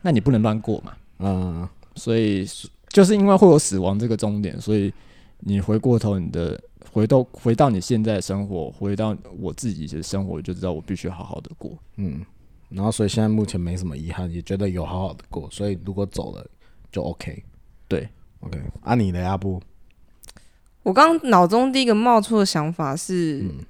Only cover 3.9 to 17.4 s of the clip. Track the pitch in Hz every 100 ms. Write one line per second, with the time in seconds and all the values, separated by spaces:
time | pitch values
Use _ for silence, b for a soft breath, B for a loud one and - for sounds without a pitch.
3.9 | 98 117 110 107 104 98 - - 107 98
4.9 | - b b b b - 101 95 107 131
5.9 | 117 107 98 82 85 85 - - - -
6.9 | 110 110 131 123 - 120 113 143 101 -
7.9 | 120 110 101 - 98 101 90 73 - 101
8.9 | 101 110 101 87 87 92 76 120 82 76
9.9 | 76 - 98 95 80 90 90 92 78 -
10.9 | 92 90 87 92 - - - - - -
11.9 | - 95 69 92 - - - - 92 107
12.9 | 110 104 110 110 110 101 92 87 87 92
13.9 | 69 80 87 90 87 - 98 101 90 78
14.9 | 90 95 - - - 73 - 104 92 92
15.9 | 95 98 - 60 50 - - - - -
16.9 | - 76 - - 80